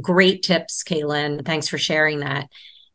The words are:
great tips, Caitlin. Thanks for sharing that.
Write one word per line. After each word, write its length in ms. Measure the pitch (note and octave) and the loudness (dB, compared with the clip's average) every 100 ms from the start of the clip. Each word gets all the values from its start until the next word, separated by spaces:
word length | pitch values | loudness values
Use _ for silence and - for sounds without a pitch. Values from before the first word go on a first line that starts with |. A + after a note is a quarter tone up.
great 420 | F3+ F3+ F#3 G3 | 0 4 4 2
tips, 400 | - E3 - - | 0 0 2 0
Caitlin. 640 | - D#3+ D3 D3 D3 D3 D#3 | 0 -2 -2 -2 -2 -4 -4
Thanks 220 | D#3 D3 | -4 -2
for 100 | D3 | -4
sharing 420 | - D#3 D#3 D3 | -2 2 2 0
that. 280 | C#3+ C#3 C#3 - - - _ | -4 -6 -8 -16 -20 -20 _